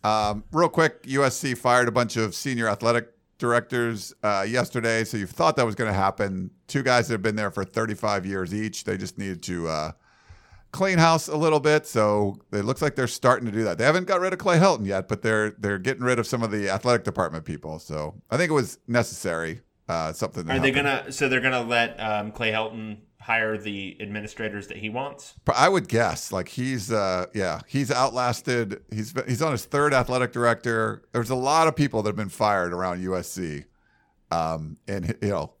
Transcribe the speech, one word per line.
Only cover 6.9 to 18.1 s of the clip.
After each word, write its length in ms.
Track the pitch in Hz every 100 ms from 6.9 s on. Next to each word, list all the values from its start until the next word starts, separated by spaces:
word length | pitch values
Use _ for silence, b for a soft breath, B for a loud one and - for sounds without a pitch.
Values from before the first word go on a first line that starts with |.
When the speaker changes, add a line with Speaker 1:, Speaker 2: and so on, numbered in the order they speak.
| 123 127
Speaker 1:
that 80 |
have 80 | 113
been 140 | 110 107
there 140 | 104
for 140 | 101
thirty-five 640 | 95 - 110 104 107 101 92
years 260 | 98 90
each. 300 | 104 107 -
They 120 | - 98
just 220 | 101 -
needed 240 | 98 87
to, 240 | 85 87 82
uh, 240 | 78 78 - b b b b b b b
clean 260 | - 190 175
house 300 | 165 165 -
a 80 | 151
little 240 | 160 151
bit. 260 | 147 151 151
So 520 | 117 104 104 101 98 _
it 120 | 104
looks 180 | 104 131
like 140 | 151 139
they're 100 | 123
starting 400 | - 127 120 117
to 60 |
do 100 | 104
that. 140 | 107 85
They 60 |
haven't 220 | 127 170 185
got 140 | 185
rid 120 | 185
of 60 | 185
Clay 200 | 196 165
Helton 260 | 190 139
yet, 220 | 98 95 92
but 160 | 104
they're, 280 | 110 110 107
they're 280 | - 101 98
getting 240 | 104 131
rid 160 | 123 120
of 80 | 110
some 160 | 123
of 80 | 113
the 180 | 104 98
athletic 360 | 98 123 117
department 400 | - - 87 80
people. 340 | 78 76 78 80
So 360 | - 76 76